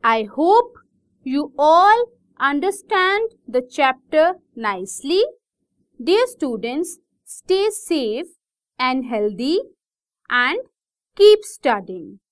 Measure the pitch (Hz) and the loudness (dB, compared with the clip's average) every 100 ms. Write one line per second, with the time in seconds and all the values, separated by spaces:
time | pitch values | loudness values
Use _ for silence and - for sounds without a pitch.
0 | 226 226 214 254 330 440 - - _ _ | 0 0 -2 -2 2 2 0 -12 _ _
1 | _ _ 262 277 294 - 302 330 403 453 | _ _ -6 -6 -6 0 4 6 6 4
2 | 480 _ _ - 269 285 370 392 - 392 | 0 _ _ -4 -2 0 -2 -6 -4 0
3 | 370 403 453 _ - 247 254 - 269 254 | 0 0 -4 _ -6 -6 -4 -2 0 -2
4 | _ 311 330 370 _ 233 220 190 196 - | _ 2 2 -2 _ -8 -6 -6 -10 -12
5 | 277 370 571 - _ _ _ _ _ - | -2 -2 -2 -6 _ _ _ _ _ -8
6 | 240 403 494 - 277 220 233 277 330 - | 0 0 0 -4 -6 -6 -6 -6 -8 -10
7 | _ _ - - - 381 415 403 - 320 | _ _ -20 -20 -2 0 0 -4 -4 -2
8 | 233 226 359 _ _ _ _ - 254 262 | -2 -6 -10 _ _ _ _ -6 -4 -2
9 | 240 226 214 190 262 370 539 _ _ _ | -4 -4 -4 -4 -2 -2 -4 _ _ _
10 | _ _ - 247 247 392 508 _ _ _ | _ _ -4 -2 0 -4 -10 _ _ _
11 | _ - 403 427 - - 269 208 190 180 | _ 6 6 6 2 -4 -2 -2 -6 -16
12 | 151 196 _ | -16 -20 _